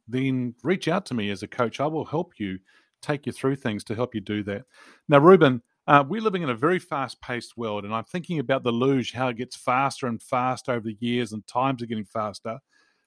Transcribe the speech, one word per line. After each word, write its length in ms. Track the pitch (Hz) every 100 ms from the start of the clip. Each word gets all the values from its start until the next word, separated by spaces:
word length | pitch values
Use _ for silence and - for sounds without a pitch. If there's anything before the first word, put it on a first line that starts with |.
| -
then 480 | 127 135 131 123 117
reach 240 | 147 190 -
out 180 | 175 -
to 80 |
me 160 | 123 104
as 120 | 98
a 60 | 104
coach. 320 | - 117 -
I 80 | 143
will 160 | 156
help 300 | 117 151 175 _
you, 220 | 101 92 - _ _ _
take 240 | - 147 127
you 60 |
through 240 | - 135 139
things 260 | 123 104
to 120 | - 107
help 180 | 123
you 60 | 110
do 240 | 98 104
that. 180 | 98 101 - - - - -
Now, 100 | 143
Ruben, 440 | 156 190 151 123 - _ -
uh, 160 | 147 135
we're 140 | 208
living 220 | 220 185
in 80 | 160
a 40 |
very 240 | 113 147 185
fast-paced 800 | - 151 127 - - 120 - -
world, 280 | 113 104
and 80 | 101
I'm 120 | 110
thinking 340 | 113 185 - 165
about 240 | 123 131
the 80 | 123
luge, 420 | 117 131 135 113
how 160 | 120 127
it 100 | 117
gets 180 | 123 -
faster 500 | - 127 135 - 127
and 160 | 110
faster 500 | - 127 127 127 -
over 140 | 120 110
the 100 | 104
years, 320 | 120 120 117
and 120 | 107 -
times 340 | 123 135 127
are 40 | 117
getting 180 | 110
faster. 560 | 101 113 107 95 113 117 _ _ _ _